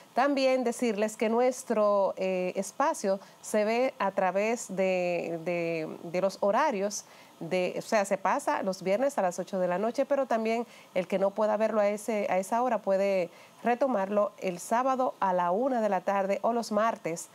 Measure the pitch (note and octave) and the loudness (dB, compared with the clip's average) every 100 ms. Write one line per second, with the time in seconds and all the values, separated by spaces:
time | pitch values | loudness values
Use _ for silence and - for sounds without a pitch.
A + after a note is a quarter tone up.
0 | - - C#4 C4+ C4 C4 A#3 A#3 A#3+ G3+ | -6 0 2 4 2 2 0 0 0 0
1 | G#3+ A3 A3+ A3+ B3+ B3+ - A3 G#3 G3+ | -2 0 0 2 2 0 -2 2 4 4
2 | F#3+ - F#3+ F#3 F3+ - G3 - D4 D#4 | 2 0 -2 -2 -2 -4 -4 0 0 0
3 | G3+ F#3+ - - - G#3+ G#3+ A#3 C4 - | 0 -2 -4 -18 -4 0 2 2 0 -2
4 | G3 G3 F#3 F#3+ A3 A#3+ - F#3+ F#3+ F#3 | -2 0 0 2 0 -2 -4 0 0 2
5 | F3 E3+ - E3 E3 F3 E3 E3 D#3 - | 0 -2 -4 -6 -4 -2 -2 -4 -6 -8
6 | E3+ F3 F#3+ - G3+ G#3+ D4+ G#3 G3 - | -8 -2 -2 0 0 2 2 0 -4 -6
7 | - - - - E3 F#3 F3+ - - A3 | -12 -20 -20 -12 -4 -2 -2 -4 0 0
8 | G3+ F#3+ F#3+ B3+ D4 D4 G3 F#3 F3 G3+ | 2 0 0 0 0 -2 -2 -4 0 0
9 | C#4 B3 F#3 F3 F3 F#3+ F3+ F3+ A3 A#3+ | 0 0 0 -2 -6 -2 0 0 -2 0
10 | C4 C#4 C4+ A3+ A3 A#3 A#3 - - F#3 | 0 0 0 0 0 -2 -4 -12 -8 -4
11 | F3+ F#3+ G3 G3+ G#3+ G#3 A3 G#3+ G3+ G#3 | -2 2 0 2 0 2 2 2 2 0
12 | G#3 G#3+ - F#3 F#3+ A#3 B3+ A3 G#3 F#3+ | -2 -2 0 0 0 0 0 0 0 2
13 | G3 F#3+ E3+ - - - A#3 A#3+ C#4 G#3+ | 2 0 -2 -6 -20 -4 0 2 2 0
14 | F#3+ G#3 G#3 - F#3 F3 - A3+ C4 C4 | 0 2 0 -2 -6 -6 -2 0 2 0
15 | B3+ - G3 F3+ F3 F#3+ C4+ B3 G#3+ F#3+ | 0 0 0 2 2 2 0 2 2 0
16 | F#3 G3 F#3+ G3 - A#3 A3 G#3 A3+ A3 | 0 0 0 0 0 0 0 0 0 0
17 | E3 E3+ - | -4 -6 -10